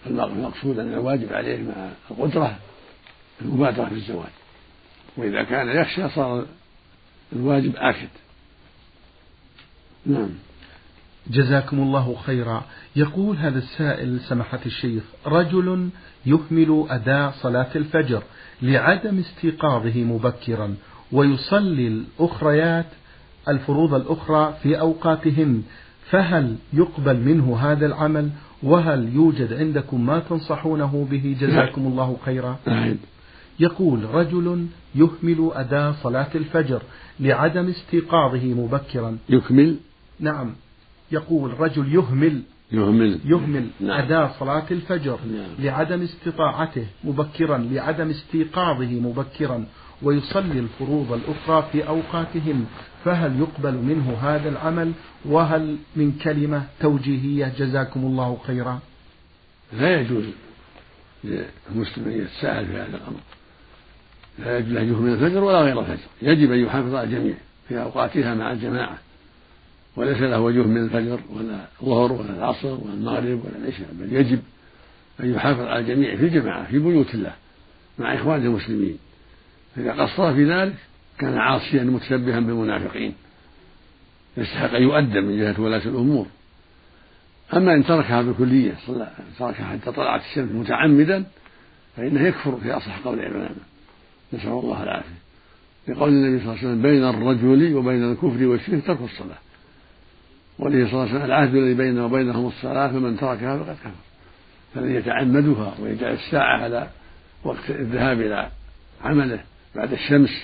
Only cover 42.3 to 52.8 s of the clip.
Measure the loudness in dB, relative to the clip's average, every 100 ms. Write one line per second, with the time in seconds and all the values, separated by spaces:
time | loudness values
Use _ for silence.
42.3 | 2 -6 -18 _ 0 4 6 6 2 2
43.3 | 2 2 -2 -4 -4 -4 -2 2 2 2
44.3 | -2 -4 -4 -2 -6 -2 -4 -2 -4 -6
45.3 | -8 -10 -4 -4 -2 -2 -2 -4 -6 -10
46.3 | -2 -2 0 -4 -4 -8 -10 -6 -4 -4
47.3 | -2 0 0 0 -4 -2 -2 -2 -4 -4
48.3 | -2 -2 -2 -2 0 -2 -2 -4 -4 -8
49.3 | -4 -4 -4 -8 -14 -20 -4 0 0 0
50.3 | -2 -2 -2 -4 -6 -4 -2 -2 -4 -4
51.3 | -8 0 0 2 -2 -2 -4 -2 -4 -4
52.3 | -4 -2 -2 -2 -8